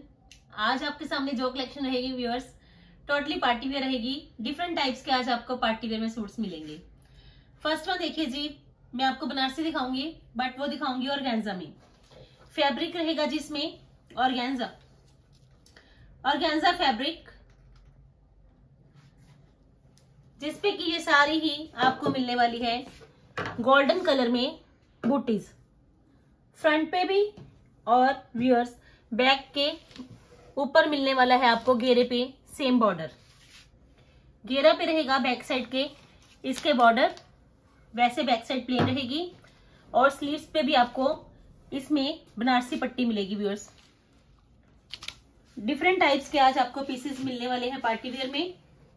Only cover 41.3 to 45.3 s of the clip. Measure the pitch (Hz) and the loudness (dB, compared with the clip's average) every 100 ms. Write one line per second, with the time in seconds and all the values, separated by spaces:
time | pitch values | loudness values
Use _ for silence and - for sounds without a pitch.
41.3 | - - - - 269 262 294 269 320 - | -20 -20 -20 -12 -10 -2 0 0 -4 -12
42.3 | - 240 247 247 294 254 - 240 208 196 | -4 2 2 0 -4 -4 -2 -2 -2 -2
43.3 | 208 202 208 - - _ _ _ _ _ | -4 -4 -4 -10 -20 _ _ _ _ _
44.3 | _ _ _ _ _ _ - - - _ | _ _ _ _ _ _ -18 -16 -18 _